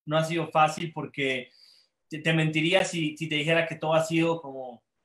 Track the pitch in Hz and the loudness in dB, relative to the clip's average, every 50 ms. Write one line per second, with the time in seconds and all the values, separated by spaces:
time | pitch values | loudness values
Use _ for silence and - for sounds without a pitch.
0 | _ - 151 160 160 160 165 165 156 - - 160 156 156 156 - 170 160 - 156 | _ -2 0 0 0 0 0 -2 -2 0 2 4 4 4 2 -2 -8 -8 -8 -8
1 | 143 135 - - 139 135 131 127 120 - _ _ - - - _ _ _ _ _ | -10 -8 -6 -4 -2 -2 -2 -2 -6 -10 _ _ -20 -20 -20 _ _ _ _ _
2 | _ _ - 151 151 165 160 160 156 156 156 156 151 165 180 190 180 - - 170 | _ _ -12 -6 -2 0 2 2 2 2 2 2 2 4 4 2 2 2 -2 -2
3 | 160 151 151 - 160 156 156 147 147 156 165 165 160 - 156 156 - 156 160 160 | -2 -2 -4 -4 -4 -4 -2 -2 0 2 2 2 2 0 -4 -4 -2 2 2 2
4 | 160 160 165 165 165 165 165 160 - 139 135 135 131 123 120 117 _ _ _ _ | 2 2 2 2 2 2 0 -2 -4 -10 -12 -12 -12 -12 -14 -16 _ _ _ _
5 | _ | _